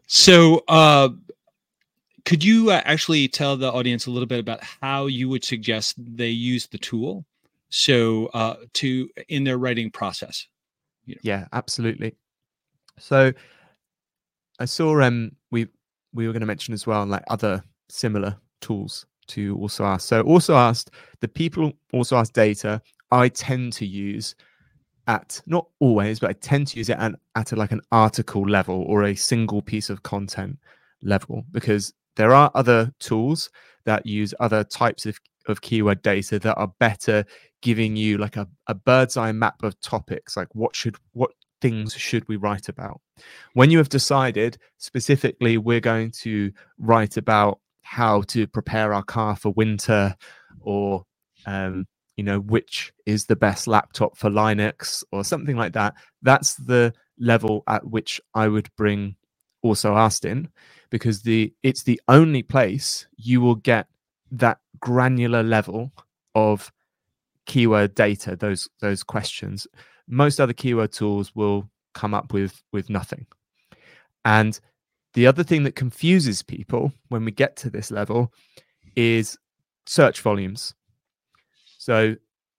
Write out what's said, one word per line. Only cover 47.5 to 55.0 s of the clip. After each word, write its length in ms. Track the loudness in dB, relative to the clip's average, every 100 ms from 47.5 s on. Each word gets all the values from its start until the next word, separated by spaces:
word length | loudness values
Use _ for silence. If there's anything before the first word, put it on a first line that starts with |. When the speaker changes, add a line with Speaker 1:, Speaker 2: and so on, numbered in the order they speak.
| 0 _ _
Speaker 2:
how 400 | -12 -2 0 0
to 260 | 0 -4 -4
prepare 460 | -4 -6 -2 -2
our 100 | -2
car 320 | -4 -4 -4 -2
for 160 | -2
winter, 640 | 0 0 -2 0 2 2 -4 -14 -20 _ -14
or, 440 | -6 -4 -2 -4 -8 _ _ _ -10
um, 420 | -6 -6 -8 -10 _ _ -8
you 80 |
know, 180 | -4 -4
which 520 | 0 -2 -2 -10 -12 _ -4
is 180 | -2 0
the 100 | 2
best 300 | 0 0 0
laptop 500 | 0 0 -2 -4 -2
for 140 | -2
Linux 760 | 2 2 2 -2 -4 -10 -10